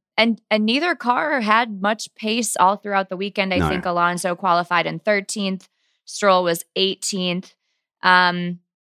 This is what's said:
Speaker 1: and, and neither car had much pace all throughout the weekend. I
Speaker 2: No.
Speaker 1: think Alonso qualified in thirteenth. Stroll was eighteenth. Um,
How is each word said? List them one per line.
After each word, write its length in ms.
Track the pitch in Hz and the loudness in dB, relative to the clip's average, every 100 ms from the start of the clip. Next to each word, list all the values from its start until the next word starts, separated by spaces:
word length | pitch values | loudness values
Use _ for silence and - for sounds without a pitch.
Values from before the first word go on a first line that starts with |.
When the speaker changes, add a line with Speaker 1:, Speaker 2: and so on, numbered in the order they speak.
| _ - | _ 0
Speaker 1:
and, 240 | 233 220 - | 2 0 -2
and 140 | 214 214 | 0 2
neither 280 | 269 349 | 0 0
car 460 | 302 240 254 302 277 | -2 -2 -2 0 0
had 400 | 214 220 233 196 | 2 2 0 -2
much 340 | 202 220 - | -2 -2 -6
pace 420 | - 220 226 220 - | -8 -4 -2 -2 2
all 200 | 185 202 | 2 2
throughout 320 | 208 196 190 | -2 -4 -2
the 80 | 180 | -6
weekend. 380 | 202 202 190 | -4 -2 0
I 40 | 180 | 0
Speaker 2:
No. 100 | 160 | 0
Speaker 1:
think 180 | 151 180 | -2 -2
Alonso 480 | 175 175 175 185 175 | 0 0 0 -4 -2
qualified 500 | 190 170 170 175 160 | 0 0 2 0 0
in 120 | 165 | -2
thirteenth. 680 | 214 202 196 214 196 190 - _ _ _ | 0 0 -2 -6 -4 -6 -10 _ _ _
Stroll 400 | - - 208 185 | -16 -2 2 4
was 200 | 175 170 - - | 2 -2 -4 -2
eighteenth. 800 | 190 - - 196 180 180 - _ _ _ _ _ | -2 -2 -6 -4 -2 -4 -8 _ _ _ _ _
Um, 580 | 185 180 180 175 175 175 _ _ | 2 4 4 0 -4 -8 _ _